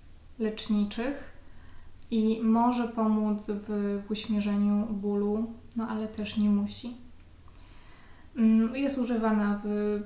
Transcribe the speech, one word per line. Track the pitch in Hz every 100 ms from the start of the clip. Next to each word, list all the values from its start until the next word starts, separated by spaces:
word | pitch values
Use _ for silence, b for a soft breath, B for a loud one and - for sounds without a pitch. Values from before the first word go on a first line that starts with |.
| - - - -
leczniczych | 214 214 - 208 202 - 254 277 - - B B B B B - -
i | 226 220 226
może | 220 226 240 240 233
pomóc | - 220 214 214 208 -
w, | 202 208 208 202 202 208
w |
uśmierzeniu | 208 - 208 202 202 202 208 226
bólu, | 202 208 202 202 214 226 - - 233
no | 220
ale | 220 214
też | 214 208 214
nie | 208
musi. | 202 208 - 240 240 - - - - - B B B B B B B B 277
Mm, | 220 220 226 269
jest | 277 262
używana | 240 226 220 208 208 202
w | 208 208 208 208